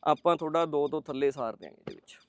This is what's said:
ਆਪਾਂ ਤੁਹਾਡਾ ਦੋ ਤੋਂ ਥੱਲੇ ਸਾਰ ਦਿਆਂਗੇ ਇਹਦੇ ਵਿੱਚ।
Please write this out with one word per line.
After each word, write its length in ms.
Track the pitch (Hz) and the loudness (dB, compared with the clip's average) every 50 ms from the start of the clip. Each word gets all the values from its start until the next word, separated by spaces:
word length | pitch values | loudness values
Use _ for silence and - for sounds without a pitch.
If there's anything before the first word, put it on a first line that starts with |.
| - | 2
ਆਪਾਂ 340 | - 151 - _ 170 170 165 | 2 0 4 _ 2 2 2
ਤੁਹਾਡਾ 280 | 165 160 156 165 170 | 0 -2 0 0 0
ਦੋ 220 | 165 147 147 143 143 | 2 2 0 0 0
ਤੋਂ 140 | 131 156 | -2 -4
ਥੱਲੇ 300 | - - 143 135 143 139 | -6 -6 -4 0 0 0
ਸਾਰ 240 | 135 139 127 113 110 | 0 0 -6 -6 -6
ਦਿਆਂਗੇ 260 | - - 73 - - | -8 -14 -18 -18 -14
ਇਹਦੇ 140 | _ - - | _ -14 -14
ਵਿੱਚ। 220 | - _ - - - _ | -14 _ -20 -20 -20 _